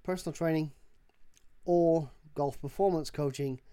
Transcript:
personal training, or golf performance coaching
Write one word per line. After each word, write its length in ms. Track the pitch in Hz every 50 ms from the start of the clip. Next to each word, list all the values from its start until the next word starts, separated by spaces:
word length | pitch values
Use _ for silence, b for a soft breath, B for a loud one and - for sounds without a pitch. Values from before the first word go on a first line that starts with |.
| _
personal 320 | - 185 180 - 170 143
training, 380 | - 170 165 160 156 156 147 - - - - - - _ - _ _ - - - _ _ - - - -
or 460 | 180 175 175 170 165 165 165 151 131 - - - - -
golf 260 | 143 143 139 131 -
performance 500 | - 139 - - 196 196 180 160 147 -
coaching 500 | - - 147 139 131 - 143 135 131 127 - -